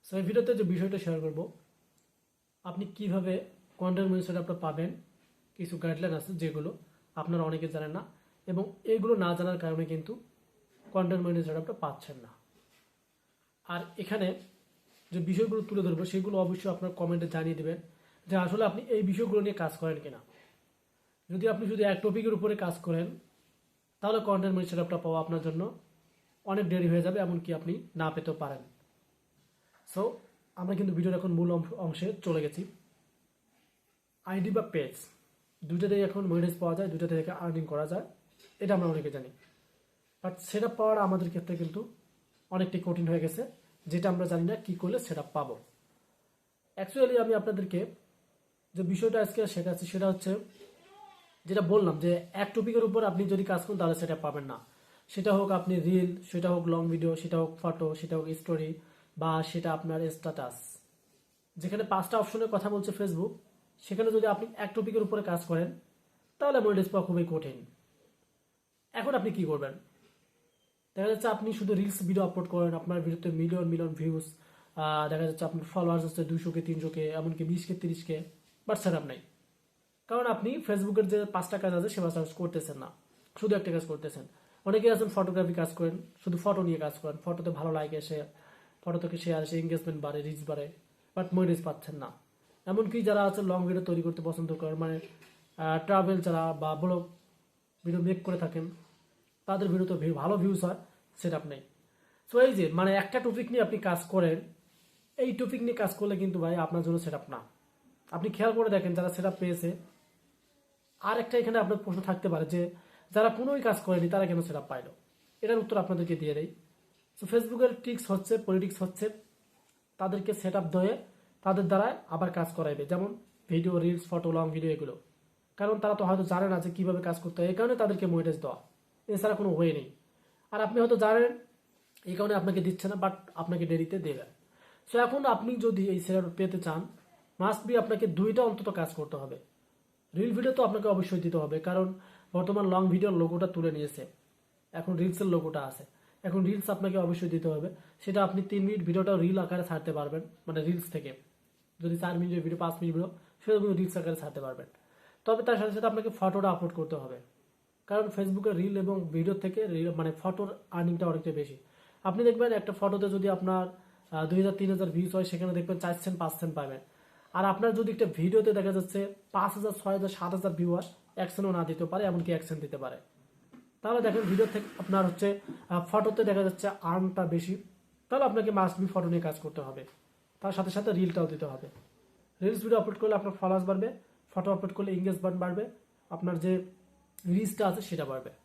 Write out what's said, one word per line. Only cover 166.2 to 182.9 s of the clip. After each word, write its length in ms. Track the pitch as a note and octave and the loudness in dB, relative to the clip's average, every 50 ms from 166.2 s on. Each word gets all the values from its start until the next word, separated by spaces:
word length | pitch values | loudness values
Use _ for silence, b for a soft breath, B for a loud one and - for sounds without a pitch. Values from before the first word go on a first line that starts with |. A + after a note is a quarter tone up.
পাঁচ 100 | F3 D#3 D#3 - | -4 -4 -4 -4
সেন্ট 140 | E3+ D#3+ D3+ D3+ | -4 -4 -2 -4
পাবেন। 220 | C#3 C3+ C3+ - - b b b b b b b b b - F3+ | -6 -6 -8 -12 -14 b b b b b b b b b -2 2
আর 60 | F#3+ G3 | 2 2
আপনার 180 | F#3+ G3 A3+ A#3 G#3 G#3+ | 2 4 4 2 4 2
যদি 120 | A3+ A3 A3 | 0 0 2
একটা 120 | - A3+ F3+ - D#3+ | 2 0 0 2 2
ভিডিওতে 320 | D#3+ F#3 F#3+ A3 G#3 A3 G3+ G3 | 2 6 6 6 6 6 4 4
দেখা 140 | F#3 G3 F#3 | 2 2 2
যাচ্ছে 240 | F#3+ F#3 F#3 - G3 G3 G3+ G3 - _ _ - | 0 -2 -2 -2 -4 -4 -4 -8 -14 _ _ 0
পাঁচ 140 | G3 F#3+ G3 - | 0 2 2 0
হাজার, 160 | G#3 G3+ G#3+ G3 - | -2 -4 -4 -4 -2
ছয় 140 | - G3 G3 | -2 0 0
হাজার, 160 | G3 F#3+ F#3+ F#3+ - | 0 0 -2 -2 -4
সাত 140 | F3+ F3 F#3 | -4 -4 -2
হাজার 160 | F#3 F#3 F#3+ E3+ D#3 | -2 -2 -2 0 2
ভিউ 120 | F3 F3 E3+ | 2 2 2
হয়, 120 | F#3 F3+ - - - _ _ _ - | 0 -2 -6 -14 -20 _ _ _ -6
এক 60 | F#3+ F3+ - | -6 -4 -2
সেন্টও 180 | - G3 G3 F3+ F3 | -2 0 0 2 0
না 40 | E3 D#3+ | 0 -2
দিতে 140 | D#3+ D#3+ E3+ D#3+ | -2 -4 -4 -2
পারে, 120 | F#3 F#3+ G#3 F#3+ | 0 0 0 2
এমনকি 200 | F3 F3 E3 F3 E3+ | 0 0 0 0 0
এক 60 | D3+ - - | -2 -2 -6
সেন্ট 120 | E3 D3+ D3 | -8 -8 -6
দিতে 120 | C#3 - C3+ | -8 -8 -8
পারে। 140 | C3 B2 B2+ - - _ _ _ _ _ _ _ _ _ - - - _ _ _ | -8 -8 -10 -12 -18 _ _ _ _ _ _ _ _ _ -20 -20 -20 _ _ _
তাহলে 180 | - G#3+ A#3+ A#3+ A#3 | -2 0 2 4 4
দেখেন 160 | A3 F#3+ A3+ G#3+ F3 | 4 2 2 2 4
ভিডিও 160 | G3 F#3+ A3 A3 - | 6 6 6 4 4
থেকে 140 | G#3 - - - - | -4 -6 -6 -10 -10
আপনার 200 | F3+ - F#3+ G3 F#3 F3+ | -2 2 4 4 4 2
হচ্ছে, 200 | F3 - G3+ G3+ G3+ G3+ B B B B B B | 2 2 0 0 0 0 B B B B B B
আহ, 120 | F3 F3 E3+ - | -2 -2 0 2
ফটোতে 320 | - G#3+ G3+ A3 G#3 - A3 G3+ | 2 2 2 4 2 2 2 4
দেখা 120 | F#3+ G3 G3 | 4 4 2
যাচ্ছে 200 | F#3+ F#3 - - G3+ F#3+ - - E3 | 2 0 0 -4 -4 -4 -4 -4 -2
আর্নটা 300 | E3+ F#3 F#3 F#3 F#3 F#3+ F3+ E3 E3+ | 0 2 0 0 0 0 0 0 0
বেশি, 200 | E3+ E3+ F3+ F#3+ F#3+ - - - _ _ _ _ _ _ _ | 0 0 -2 -6 -6 -8 -18 -20 _ _ _ _ _ _ _
তাহলে 160 | B3 C4+ C#4 B3+ | 2 2 2 4
আপনাকে 200 | G3+ A3+ G#3 G#3+ G3+ G3 | 2 2 0 2 4 4
must 180 | F#3 F3 - F3+ | 2 2 2 0
be 60 | F#3+ F3+ | -2 0
ফটো 160 | - F#3 E3+ E3+ | 0 0 0 2
নিয়ে 120 | E3+ E3+ E3 D#3 | 0 0 0 -2
কাজ 80 | D3+ - - | -6 -6 -10
করতে 160 | D3+ D3 D3+ C#3 | -10 -8 -8 -10
হবে, 160 | C3+ C3 C#3 C3 - - _ _ _ _ _ _ _ _ _ | -8 -10 -14 -16 -18 -20 _ _ _ _ _ _ _ _ _
তার 100 | - G3 F#3+ | -6 -4 -2
সাথে 140 | F#3+ F#3 F#3+ F3 | -2 -2 -2 -2
সাথে 140 | G3+ G3+ A3+ F#3+ F3 | 0 0 2 2 4
রিলটাও 280 | F#3 F3 E3 F3 E3 D#3+ | 2 2 2 0 0 0
দিতে 140 | D#3 C#3+ D#3+ C#3+ | -2 -6 -6 -8
হবে। 140 | C3 C3 - C#3 - - - _ _ _ _ _ _ _ _ _ _ _ | -8 -10 -12 -16 -18 -20 -20 _ _ _ _ _ _ _ _ _ _ _
রিলস 180 | F3+ G3+ A#3 G3 A3 | 0 0 0 0 2
ভিডিও 140 | A3+ A#3 A3 | 4 4 4
আপলোড 180 | F#3+ A3 | 4 0